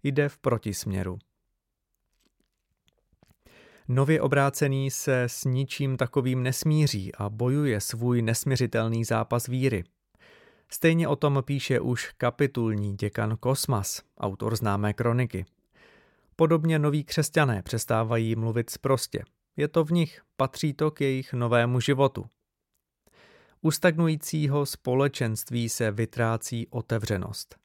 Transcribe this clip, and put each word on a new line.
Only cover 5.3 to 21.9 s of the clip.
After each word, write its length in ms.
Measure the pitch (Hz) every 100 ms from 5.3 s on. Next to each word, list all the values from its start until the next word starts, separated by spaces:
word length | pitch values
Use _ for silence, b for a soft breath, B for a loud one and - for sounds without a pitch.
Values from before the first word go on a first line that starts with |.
| -
ničím 520 | 135 127 135 - 139 131
takovým 460 | 123 143 127 127
nesmíří 720 | 127 123 160 156 147 104 95
a 140 | - 101
bojuje 520 | 107 123 143 147 104
svůj 420 | - 113 123 120
nesmiřitelný 800 | 113 117 - 127 120 117 113 113
zápas 420 | 113 113 110 120 120
víry. 380 | 127 131 107 85 _ _ b b b b b b
Stejně 400 | - 165 165 156
o 80 | 143
tom 260 | 151 139
píše 360 | 131 139 - 127
už 320 | - 120 - -
kapitulní 760 | 123 - 139 127 113 107 101 98
děkan 400 | 101 - 107 113
Kosmas, 600 | 123 135 - 117 95 - _ _
autor 380 | 101 95 110 110
známé 360 | 110 101 104
kroniky. 540 | 101 120 120 123 92 90 _ _ b b b b b b -
Podobně 420 | 160 160 160 156
noví 260 | 147 147
křesťané 580 | 143 - 151 156 143 104
přestávají 720 | - 117 - 113 110 117 113 110
mluvit 340 | 113 117 117
sprostě. 540 | - 131 131 - - - _ _ -
Je 120 | 147
to 160 | 165
v 60 | 151
nich, 320 | 175 160 - _ -
patří 360 | 131 - 156
to 180 | 135 156
k 100 | 151
jejich 320 | 139 131 131
novému 480 | 123 120 120 120 123
životu. 460 | 117